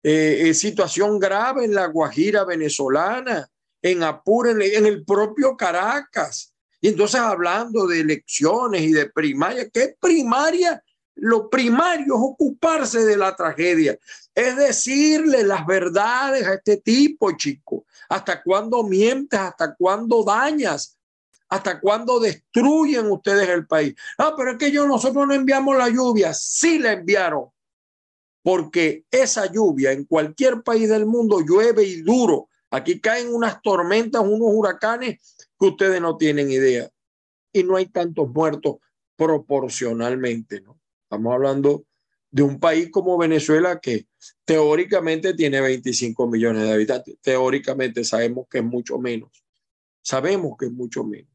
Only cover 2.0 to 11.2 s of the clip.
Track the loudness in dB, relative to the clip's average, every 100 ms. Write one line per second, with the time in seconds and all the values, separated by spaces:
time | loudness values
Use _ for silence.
2 | -2 0 0 0 0 -4 -4 -4 -2 0
3 | -2 -4 -4 -6 -6 _ _ _ -2 0
4 | -2 -4 0 0 2 2 0 2 2 0
5 | 0 0 0 0 0 0 -2 -2 -2 -4
6 | -6 -8 -8 -10 -16 _ _ _ -2 2
7 | 0 2 0 0 -2 -2 -2 -2 0 0
8 | 0 -4 -6 -2 0 0 0 0 2 2
9 | 0 -2 -4 -2 -4 -4 -6 -2 -2 0
10 | 0 2 0 0 0 0 0 -2 _ _
11 | _ -6